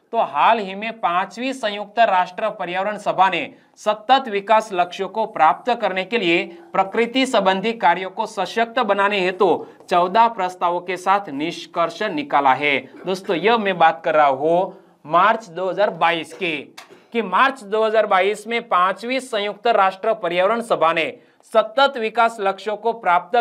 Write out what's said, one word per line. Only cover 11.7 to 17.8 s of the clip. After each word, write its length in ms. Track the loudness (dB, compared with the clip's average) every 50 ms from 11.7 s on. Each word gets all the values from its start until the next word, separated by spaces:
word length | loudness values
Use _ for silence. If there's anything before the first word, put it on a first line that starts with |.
| -4 -2 -2 -2 -2 -4 -6
निकाला 480 | -4 -4 -4 -4 0 0 2 4 4 4
है। 240 | 2 2 0 0 0 -2 -6 -14 -10 -6
दोस्तों, 300 | -6 -6 -4 -2 -2 -2
यह 220 | 0 2 2 2 2
मैं 200 | 2 0 2 4
बात 240 | 4 4 2 2 0
कर 100 | 0 2
रहा 120 | 4 4 4
हूँ 500 | 2 2 0 0 2 2 0 -2 -6 -12 -20 _ _ _ -6
मार्च 440 | 0 2 4 4 4 2 0 -4 -10
दो 200 | -10 -6 -6 -4
हज़ार 200 | -2 0 0 0
बाईस 420 | 0 0 0 0 0 0 -4 -8 -10
की, 220 | -8 -6 -4 -4 -6 -8 -12 -18 -20 -20 -20 -20 -20 _ _ -6
कि 80 | -6
मार्च 420 | -4 0 2 2 2 2 0 -4 -8
दो 200 | -4 -2 0